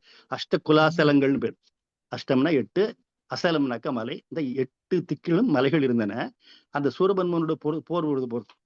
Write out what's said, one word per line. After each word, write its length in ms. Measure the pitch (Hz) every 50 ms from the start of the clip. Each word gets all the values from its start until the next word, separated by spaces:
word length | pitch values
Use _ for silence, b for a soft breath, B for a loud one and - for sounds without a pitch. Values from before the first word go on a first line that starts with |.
| b b b b b b
அஷ்டகுலாசலங்கள்னு 1080 | 131 127 - - - 160 - - 156 151 156 156 165 170 156 151 143 143 135 135 139 120
பேரு. 180 | 117 101 - _ _ _ _ _ _ _ _ _ _ -
அஷ்டம்னா 400 | 127 120 - - 139 127 135 170
எட்டு, 440 | 165 131 107 - - 175 208 226 - _ _ _ _ _ _ -
அசலம்னாக்க 640 | 135 - - 175 165 151 139 131 120 117 - 160
மலை. 300 | 131 113 110 123 151 - - -
இந்த 220 | - 165 151 127 123 131
எட்டு 440 | 131 - _ _ _ - 185 180 180
திக்கிலும் 420 | - 151 - - 175 165 170 254
மலைகள் 360 | 240 151 127 135 143 165 160
இருந்தன. 500 | 135 127 120 117 107 101 104 123 147 254 - _ b b b b b b
அந்த 200 | - 147 143 135 120 -
சூரபன்மனோட 540 | 180 190 202 185 180 175 175 170 160 156
போர், 300 | 160 - - 151 160 156
போர் 220 | - - 165 175 160
பொழுது, 220 | 151 143 131 127
போர், 180 | 120 113 120 110 - - _ _